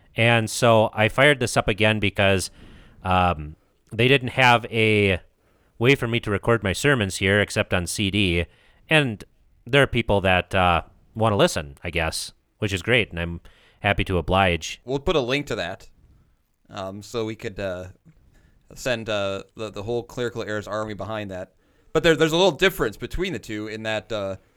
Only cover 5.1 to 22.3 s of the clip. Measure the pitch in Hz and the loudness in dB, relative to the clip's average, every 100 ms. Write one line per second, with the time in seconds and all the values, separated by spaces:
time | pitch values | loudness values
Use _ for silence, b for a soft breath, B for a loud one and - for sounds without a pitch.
5.1 | 90 _ _ _ _ _ - 117 139 120 | 0 _ _ _ _ _ -2 2 2 2
6.1 | 117 107 98 - 117 101 87 143 131 98 | -2 -2 -2 2 0 0 0 0 2 0
7.1 | - 95 101 98 110 98 95 87 - 98 | 0 2 2 2 -2 -2 -2 -2 -2 -2
8.1 | 101 95 85 85 b b b - 156 135 | 0 2 0 -2 b b b -2 0 0
9.1 | 104 - _ _ _ - 139 131 123 - | -4 -12 _ _ _ 0 2 2 0 0
10.1 | 101 95 90 - 95 90 85 - _ _ | 2 4 2 2 2 2 2 -2 _ _
11.1 | 110 110 101 175 - 73 69 87 82 80 | -2 0 2 2 0 -10 -12 -8 -4 -4
12.1 | - - _ _ - 107 92 110 120 95 | -4 -10 _ _ -8 -4 -4 0 0 0
13.1 | 85 85 85 - b b b 104 101 95 | -4 -6 -8 -14 b b b -2 0 0
14.1 | 87 80 92 95 82 - - 123 139 139 | -2 2 4 4 2 -4 -14 -6 -4 0
15.1 | 160 120 139 143 110 87 95 - _ _ | 0 0 -4 -4 -6 -6 -8 -18 _ _
16.1 | _ _ _ _ _ _ 107 95 101 101 | _ _ _ _ _ _ -12 -12 -12 -10
17.1 | 117 110 110 117 98 98 90 92 - _ | -6 -6 -8 -12 -8 -8 -8 -12 -18 _
18.1 | _ _ _ _ _ _ - 131 117 110 | _ _ _ _ _ _ -8 -4 -4 -4
19.1 | 104 98 98 - - 110 101 104 120 117 | -4 -4 -6 -12 -12 -12 -10 -6 -6 -6
20.1 | - 120 117 101 107 98 104 110 101 98 | -8 -6 -6 -8 -8 -6 -6 -6 -8 -10
21.1 | 110 101 92 95 _ _ _ _ 160 165 | -8 -10 -12 -14 _ _ _ _ 0 2
22.1 | 151 156 | 4 2